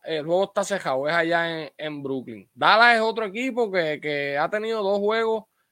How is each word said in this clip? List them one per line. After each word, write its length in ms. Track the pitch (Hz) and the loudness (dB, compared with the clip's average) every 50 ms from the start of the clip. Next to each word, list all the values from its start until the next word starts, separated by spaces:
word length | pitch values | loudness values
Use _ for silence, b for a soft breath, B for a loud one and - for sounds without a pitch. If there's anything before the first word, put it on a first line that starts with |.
| _ | _
el 220 | 156 160 156 143 | -6 -4 -4 -2
juego 180 | 160 170 185 196 | 0 2 2 2
está 200 | 190 - 208 196 | 0 0 -4 -2
cejado, 420 | - 202 180 - 160 135 131 139 147 | -2 -2 -4 -2 -2 -2 0 0 0
es 60 | 165 | 0
allá 460 | 170 165 165 170 170 170 170 165 160 156 | 2 2 2 2 2 2 0 -2 -6 -8
en, 80 | - - - | -10 -12 -10
en 260 | 151 151 151 143 139 | -8 -8 -8 -6 -6
Brooklyn. 460 | 135 135 131 117 - 113 104 92 _ _ | -4 -4 -4 -6 -8 -14 -16 -16 _ _
Dallas 420 | 123 143 165 196 214 233 240 233 | 0 4 4 6 8 8 6 6
es 60 | 226 | 6
otro 220 | 220 226 220 220 220 | 2 0 -2 -2 -6
equipo 480 | 202 185 226 247 269 233 240 233 208 | -6 -4 -4 -4 -4 -2 -2 -2 0
que, 280 | 185 185 165 156 151 - | 0 0 0 0 -2 -4
que 360 | - 151 147 143 143 143 143 143 | -4 -4 -4 -2 -2 -2 -2 -2
ha 120 | 156 170 | -2 -2
tenido 340 | 208 214 214 226 226 220 202 | -2 -4 -4 -4 -4 -2 0
dos 160 | 190 202 208 | 0 0 0
juegos 460 | 202 208 220 226 226 226 220 220 208 - _ _ _ _ | 0 0 0 0 0 0 -2 -2 -4 -10 _ _ _ _